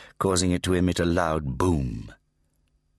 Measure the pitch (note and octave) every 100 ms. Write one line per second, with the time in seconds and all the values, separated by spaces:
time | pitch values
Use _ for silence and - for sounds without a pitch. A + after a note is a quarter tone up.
0 | - - G2 F#2 F#2 F2 - F2+ F2+ F2
1 | E2+ F2 E2 D#2 C#2+ B1+ F#2 D#2+ B1+ A1
2 | G#1 - _ _ _ _ _ _ _